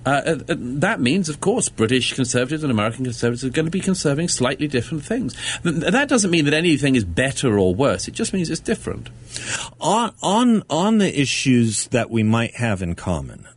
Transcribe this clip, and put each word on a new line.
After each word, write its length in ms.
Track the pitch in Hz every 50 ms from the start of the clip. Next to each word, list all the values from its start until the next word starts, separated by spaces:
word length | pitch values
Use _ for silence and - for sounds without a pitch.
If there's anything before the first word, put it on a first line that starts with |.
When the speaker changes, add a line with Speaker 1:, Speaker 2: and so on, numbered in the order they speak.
| -
Speaker 1:
Uh, 40 | 127
uh, 300 | 143 139 - 156 165 131 117 -
uh, 60 | 160
that 440 | - - 120 131 147 147 196 226 196
means, 280 | - 120 156 196 185 160
of 120 | 147 -
course, 280 | - 190 233 240 - -
British 440 | - - 110 110 131 127 120 -
conservatives 500 | - - 131 120 - 123 123 127 160 156
and 80 | 156 139
American 340 | 120 104 104 113 117 123 131
conservatives 400 | 127 117 - - 120 120 120 135
are 60 | 131
gonna 200 | 120 156 160 165
be 100 | 165 190
conserving 480 | - 190 190 185 - 151 139 147 170 175
slightly 400 | - - 123 127 143 - 156 147
different 340 | 143 123 117 - - 127 -
things. 300 | - 220 269 226 123 - - - - - - -
Th-, 100 | 175 147
that 340 | 160 - 170 175 262 285 285
doesn't 220 | 294 233 202 185
mean 140 | 170 170 147
that 100 | 143 147
anything 400 | 156 170 180 156 120 143 139 131
is 100 | 123 107
better 540 | 87 82 - 131 135 131 - - 127 104 101
or 160 | 95 92 90
worse. 320 | 101 143 127 95 - -
It 60 | -
just 200 | - - 226 -
means 160 | - 185 170 151
it's 120 | 160 -
different. 500 | - - 226 - - - - - - - - - - - - - - - - - - - - -
Speaker 2:
On, 340 | - 156 196 226 240 - - -
on, 400 | - 165 196 226 247 247 226 196 - -
on 280 | 139 160 185 214 226 214
the 220 | 196 156 - 143
issues 680 | 139 123 - - - 135 127 120 117 110 107 - - -
that 200 | - 120 110 -
we 140 | 113 117
might 320 | 107 107 110 117 117 - -
have 280 | - 120 117 101 92
in 120 | 98 85 85
common 540 | - - 95 87 76 69 62 - - - - -